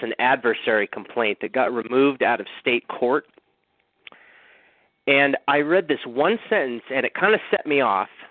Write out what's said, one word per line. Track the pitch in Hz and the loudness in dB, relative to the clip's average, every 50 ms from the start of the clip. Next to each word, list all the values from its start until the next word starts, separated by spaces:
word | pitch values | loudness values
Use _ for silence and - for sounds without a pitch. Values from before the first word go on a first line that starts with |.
an | - 113 - - | -4 -6 -4 -2
adversary | 120 127 139 131 123 120 110 - - 123 110 107 101 | 0 2 2 2 2 0 0 0 0 0 0 2 0
complaint | - - 110 98 - - 120 117 107 101 - | -2 -4 -10 -14 -8 -4 -2 -2 -2 -2 -4
that | - 107 104 | -6 -6 -2
got | 127 127 - | -2 -2 0
removed | 127 117 113 113 123 131 139 143 135 131 | -2 -4 -6 -2 0 2 2 2 2 0
out | - 101 120 110 | 0 0 0 0
of | 101 - - - | -4 -8 -16 -8
state | - 135 120 120 - - | -2 -2 -2 -2 -2 -6
court. | - - 127 123 135 165 - _ _ _ _ _ _ _ _ _ _ _ _ _ _ _ _ - - - - - - - - - - _ _ _ _ _ _ _ _ _ _ - | -6 -2 -2 0 0 -2 -2 _ _ _ _ _ _ _ _ _ _ _ _ _ _ _ _ -20 -20 -20 -20 -20 -20 -20 -20 -20 -20 _ _ _ _ _ _ _ _ _ _ 0
And | 139 139 143 139 135 - - - | 2 4 4 2 2 0 0 0
I | 143 147 | 2 2
read | 147 147 175 190 180 156 | 2 2 2 0 2 0
this | - - - | -2 -4 -4
one | 127 117 127 147 180 226 220 - - | -4 -2 0 0 2 0 -2 -2 -2
sentence, | 226 202 147 131 120 117 - - 131 | -2 0 0 -2 -4 -8 -8 -6 -4
and | 135 123 | -2 -2
it | - - | -2 -2
kinda | - 175 202 214 - - - | 0 2 2 2 2 0 -2
set | 214 - - | -2 -2 0
me | 151 147 139 | 0 2 2
off. | 131 113 98 95 98 - - - - - | 4 2 2 0 -2 -4 -8 -14 -20 -20